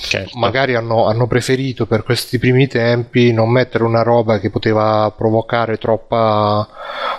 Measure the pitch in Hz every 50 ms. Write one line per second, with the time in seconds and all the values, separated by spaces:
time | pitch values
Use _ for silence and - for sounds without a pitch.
0 | - - - 101 95 92 - 123 117 117 110 131 139 131 123 117 113 113 113 113
1 | 113 101 110 117 123 117 123 123 - - 131 127 135 135 123 - 117 - 117 110
2 | - - 120 - - - - 117 - 127 123 127 139 131 - 120 117 117 120 120
3 | 120 - - 123 120 120 113 113 110 110 123 127 123 123 - 113 113 113 113 117
4 | 113 120 120 120 110 110 110 101 98 107 - - - 113 110 107 107 107 107 107
5 | 107 104 - - 113 110 110 113 110 - - 117 117 110 110 - - - 113 107
6 | - - 120 117 113 110 107 107 107 104 104 104 107 - - - - - - -
7 | - - -